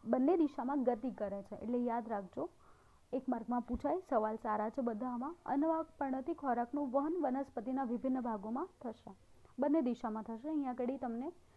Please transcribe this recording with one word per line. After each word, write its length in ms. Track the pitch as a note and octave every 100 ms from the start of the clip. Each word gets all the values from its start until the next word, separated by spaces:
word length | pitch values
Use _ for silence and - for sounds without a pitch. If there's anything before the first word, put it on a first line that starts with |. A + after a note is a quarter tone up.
બંને 320 | A3 B3+ C4+ F4+
દિશામાં 460 | D4 - B3 C#4+
ગતિ 280 | B3 A#3+ C4
કરે 320 | G3 G3+ G3+
છે. 120 | G3
એટલે 240 | G#3 G#3+ B3
યાદ 300 | A#3+ A#3 A3+
રાખજો, 400 | G#3 F#3 - E4+ - - - - - -
એક 160 | C4 B3+
માર્કમાં 320 | A#3 A3+ B3
પૂછાય, 420 | A#3 A#3+ C#4+ F4 -
સવાલ 280 | A#3+ G#3+ A3
સારા 340 | A3+ G#3 G#3+
છે 120 | G#3+
બધા 260 | A#3+ G#3+ B3+
આમાં. 280 | A#3+ C4+ F4 -
અન્નવાહક 400 | C#4 D#4+ D#4+ D#4+ -
પર્ણથી 360 | C#4 C4 C4+
ખોરાકનું 560 | E4 C#4 A#3+ A#3+ C#4+ C#4+
વહન 260 | C4+ D4+ F4
વનસ્પતિના 640 | C#4+ C4 C#4 - A3 C4
વિભિન્ન 360 | B3+ A#3+ C4 C4
ભાગોમાં 480 | A#3+ G#3+ G#3+ B3 F#4 -
થશે, 340 | A#3+ A3+ - F#3+ - - - -
બંને 240 | C#4+ D#4+
દિશામાં 400 | B3 A#3 A#3 G#3+
થશે. 260 | A3 A3+ C#4+
અહીંયા 220 | D#4 C4+
આગળ 260 | B3 B3 C4+
તમને 360 | B3 A#3 C#4+ - -